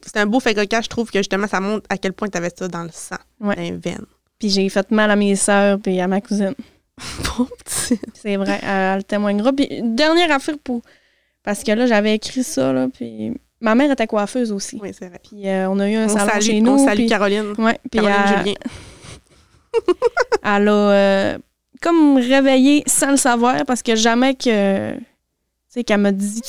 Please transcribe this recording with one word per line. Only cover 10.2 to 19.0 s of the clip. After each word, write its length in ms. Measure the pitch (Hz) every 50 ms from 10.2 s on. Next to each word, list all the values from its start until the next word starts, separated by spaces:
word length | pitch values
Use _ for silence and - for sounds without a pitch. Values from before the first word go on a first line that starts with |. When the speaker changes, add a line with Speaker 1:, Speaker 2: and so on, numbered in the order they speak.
| 302 294
Speaker 2:
affaire 260 | 294 269 - - 302 285 -
pour, 180 | - 247 233 - _ _ _ _ _ _ _ _ _ _ _
parce 220 | - 208 208 202 -
que 80 | 226
là, 160 | 208 226 247 247
j'avais 260 | 226 208 208 214 214
écrit 300 | 214 - - - 262 247
ça, 280 | - - 269 262 269
là, 160 | 262 262 262 262 -
puis 380 | - 240 233 226 220 214 220 233 - _ _ _ _
ma 140 | 226 220 220
mère 160 | 240 285 294
était 140 | 269 254 226
coiffeuse 460 | 220 226 214 208 202 - 254 247 220
aussi. 260 | 208 196 - - - 220
Speaker 1:
Oui, 120 | 202 190 190 -
c'est 100 | 185 180
vrai. 120 | 175 - _ _
Speaker 2:
Puis, 200 | 220 208 196 190
euh, 180 | 190 190 190 190
on 120 | 190 196
a 100 | 196 202
eu 60 | 214
un 100 | 220 220
Speaker 1:
On 40 | 214
Speaker 2:
salon 200 | 208 208 202 214
Speaker 1:
salue, 120 | 220 208 214
Speaker 2:
chez 160 | 220 220 214
Speaker 1:
on 40 | 220
Speaker 2:
nous, 220 | 247 269 277 277
Speaker 1:
salue 120 | 269 208 214
Speaker 2:
puis 80 | 233 226
Speaker 1:
Caroline. 460 | 226 196 208 202 202 214 214 202 208 220
Speaker 2:
Ouais, 220 | 220 226 233 - - 247
puis 120 | - 220
Speaker 1:
Caroline 200 | 208 202 202 202 202 202 202
Speaker 2:
elle 40 | 196 -
Speaker 1:
Julien. 120 | 202 196 -
Speaker 2:
<laughs> 1800 | - 247 - - - - - -